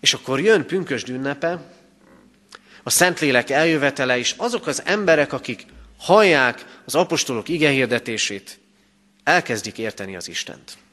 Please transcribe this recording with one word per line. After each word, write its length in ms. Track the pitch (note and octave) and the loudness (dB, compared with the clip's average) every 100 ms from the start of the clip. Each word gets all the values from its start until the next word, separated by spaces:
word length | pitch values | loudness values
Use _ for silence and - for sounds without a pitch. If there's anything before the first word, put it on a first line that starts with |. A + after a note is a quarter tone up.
És 140 | - | 0
akkor 260 | C3+ - C3+ | -2 -2 0
jön 260 | F#3+ G#3+ C3 | 2 2 2
pünkösd 420 | F#3 E3+ B2+ A2+ | -6 -4 -6 -6
ünnepe, 680 | B2+ C3+ C#3+ E3+ F3 D3 - _ _ _ - _ _ _ - _ - | -8 -8 -4 -6 -6 -12 -20 _ _ _ -20 _ _ _ -20 _ -16
a 80 | - | -4
Szentlélek 600 | - F3+ F3 D3+ B2 A#2 | 2 2 2 2 2 2
eljövetele, 680 | C3+ E3 D#3 C#3 C#3 C3 B2 | 2 2 2 0 0 0 0
és 160 | A#2+ - | -2 -4
azok 300 | A#3+ A#3 - | -4 -4 -4
az 160 | C#3 | -6
emberek, 480 | - G3+ G3 D#3+ C#3+ | -2 -2 4 4 4
akik 340 | C3 - A#2 - - - _ | -2 -8 -12 -12 -20 -20 _
hallják 680 | - F#3+ G#3 D3+ B2+ A#2 - - | 4 6 6 6 4 0 -12 -20
az 100 | - | -4
apostolok 540 | B2+ F3 D#3 - A#2+ G2+ | 0 0 0 -2 -4 -4
igehirdetését, 1080 | E3 D3+ C3+ B2 A#2+ A#2 A2 - G2 - - _ _ _ _ _ _ | 0 2 2 0 -2 -4 -4 -4 -6 -14 -20 _ _ _ _ _ _
elkezdik 540 | - F3 - A2+ A2 G#2 | 2 2 2 -6 -6 -8
érteni 380 | A2+ - G2 F#2+ | -8 -8 -12 -12
az 120 | F2 | -12
Istent. 480 | E2+ - - - - _ | -10 -12 -14 -20 -20 _